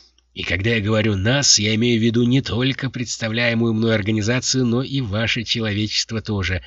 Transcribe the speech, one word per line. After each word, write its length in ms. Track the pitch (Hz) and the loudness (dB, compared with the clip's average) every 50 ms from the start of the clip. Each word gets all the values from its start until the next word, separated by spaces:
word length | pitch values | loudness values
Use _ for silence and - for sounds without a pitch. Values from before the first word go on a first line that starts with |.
| - _ _ _ _ _ - | -12 _ _ _ _ _ -12
и 80 | - 78 | -8 -6
когда 320 | 87 90 95 98 117 117 | -4 -2 -2 0 0 0
я 60 | 113 | 0
говорю 340 | 98 107 110 107 107 110 101 | 0 0 2 2 2 2 0
«нас», 420 | 95 92 113 135 143 135 - - | 2 2 2 2 2 2 2 2
я 160 | 104 104 107 110 | 2 2 2 2
имею 240 | 107 120 120 120 110 | 2 2 2 2 4
в 40 | 113 | 2
виду 200 | 117 110 120 120 | 2 2 2 2
не 180 | 120 127 135 | 4 2 2
только 500 | 131 - 110 117 127 135 127 - 135 127 | 0 0 -2 -2 0 -2 -2 -4 -6 -6
представляемую 840 | - 123 120 - - - 117 110 110 120 120 117 117 113 117 117 110 | -6 -6 -6 -6 -6 -6 -4 -4 -2 0 0 0 2 2 2 2 2
мной 220 | 110 113 113 110 | 2 2 2 2
организацию, 680 | 107 98 110 110 110 101 110 123 131 - - - 131 127 | 2 2 0 0 0 0 0 0 0 0 0 0 0 2
но 180 | 117 113 123 139 | 2 2 0 0
и 180 | 131 139 139 | -2 -2 -4
ваше 420 | 127 98 98 110 117 107 - 123 110 | -2 -2 -2 -2 0 -2 -2 -2 -2
человечество 800 | - - 120 110 107 101 104 107 107 - - - - 113 110 | -4 -2 -2 -2 -2 0 0 -2 -2 -2 -4 -4 -4 -4 -6
тоже, 420 | - - 107 98 90 87 92 90 - | -4 -2 -2 -2 0 -2 -2 -4 -6